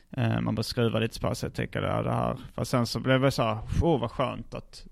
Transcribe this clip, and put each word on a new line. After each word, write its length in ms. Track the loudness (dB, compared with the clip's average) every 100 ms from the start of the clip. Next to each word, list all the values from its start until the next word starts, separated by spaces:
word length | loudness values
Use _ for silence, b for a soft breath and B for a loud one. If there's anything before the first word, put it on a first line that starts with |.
| B
Eh, 300 | -2 2 2
man 140 | 0
bara 80 | 0
skruvar 380 | -2 2 2 2
lite 200 | 0 -2
på 140 | -4
sig 120 | -2 -4
och 80 |
tänker, 280 | -4 -4 -2
ja, 200 | 0 0
det 100 | 0
här. 240 | 0 0 -2 -6
Fast 160 | -6 0
sen 160 | 0 0
så 140 | -2
blev 200 | 2 4
det 100 | 4
så 120 | 4
här, 160 | 0 0 -2 2
"Åh, 180 | 4 4
vad 100 | 0
skönt 440 | -2 -2 -2 -8
att 320 | -10 -12 -16 -14